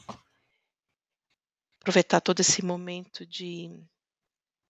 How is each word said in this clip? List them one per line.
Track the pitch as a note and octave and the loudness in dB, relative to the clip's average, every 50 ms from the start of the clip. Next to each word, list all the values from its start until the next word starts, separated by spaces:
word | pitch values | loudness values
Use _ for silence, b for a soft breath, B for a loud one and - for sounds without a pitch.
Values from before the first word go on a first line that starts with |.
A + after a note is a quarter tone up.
| - - - - _ _ _ _ _ _ _ _ _ _ _ _ _ _ _ _ _ _ _ _ _ _ _ _ _ _ _ _ _ _ _ _ | -20 -20 -20 -20 _ _ _ _ _ _ _ _ _ _ _ _ _ _ _ _ _ _ _ _ _ _ _ _ _ _ _ _ _ _ _ _
Aproveitar | - - F3+ F#3 E3+ - - E3+ | -4 2 4 4 4 6 4 2
todo | - - F3+ F#3+ | 4 2 0 2
esse | F3+ - - - F#3+ | 4 2 2 2 0
momento | F3+ F3+ F3 F3+ F3+ F3 F3+ F3+ - - - F3 | -4 -6 -6 -8 -10 -12 -12 -12 -14 -18 -20 -18
de, | E3+ E3+ - F#3 F3 F3 E3+ E3+ E3+ E3+ E3+ E3 - _ _ _ _ _ _ _ _ _ _ _ _ _ _ _ - | -14 -14 -12 -10 -10 -10 -10 -12 -14 -16 -18 -20 -20 _ _ _ _ _ _ _ _ _ _ _ _ _ _ _ -20